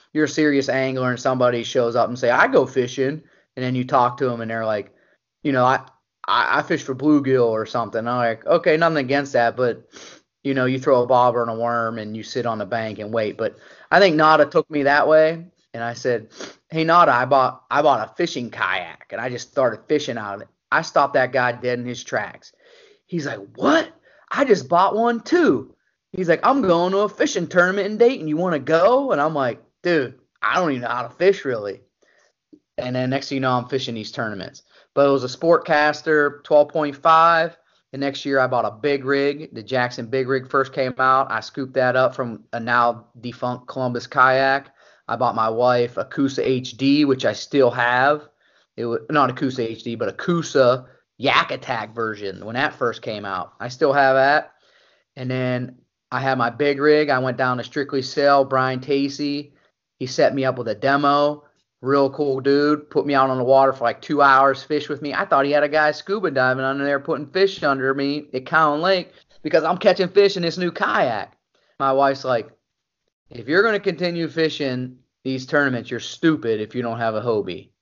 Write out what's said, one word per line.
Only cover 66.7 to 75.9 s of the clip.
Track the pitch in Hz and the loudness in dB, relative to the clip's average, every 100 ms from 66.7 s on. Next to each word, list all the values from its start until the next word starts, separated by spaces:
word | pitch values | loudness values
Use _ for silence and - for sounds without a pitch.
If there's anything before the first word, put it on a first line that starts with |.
| 139 | -2
there | 143 139 | -2 -2
putting | 160 139 143 | -2 -6 -4
fish | 190 196 190 | 0 0 0
under | 147 135 131 | -2 0 0
me | 139 139 147 - | -2 -4 -6 -8
at | 127 131 | -10 0
Cowan | 160 151 147 | 2 2 2
Lake | 180 185 - _ _ - | 0 0 -4 _ _ -12
because | 156 160 | 0 2
I'm | 160 180 | 2 2
catching | 202 180 180 | 2 2 2
fish | 196 202 190 | 4 4 2
in | |
this | 170 170 | -4 -4
new | 175 | -6
kayak. | 175 196 220 139 107 - _ _ _ _ - | -4 -2 0 0 -2 -8 _ _ _ _ -4
My | 135 | 0
wife's | 135 139 131 | 2 2 0
like, | 131 120 98 _ _ _ _ _ _ _ _ | -2 -4 -4 _ _ _ _ _ _ _ _
"If | 120 120 | -12 -2
you're | 175 | 0
gonna | 220 202 | 2 0
continue | 196 160 175 170 156 | -4 -4 -4 -4 -4
fishing | 165 156 156 139 127 127 - _ _ | -2 -2 -2 -4 -4 -8 -12 _ _
these | 131 131 131 | -8 -6 -2
tournaments, | 147 139 120 120 | 0 0 -2 -6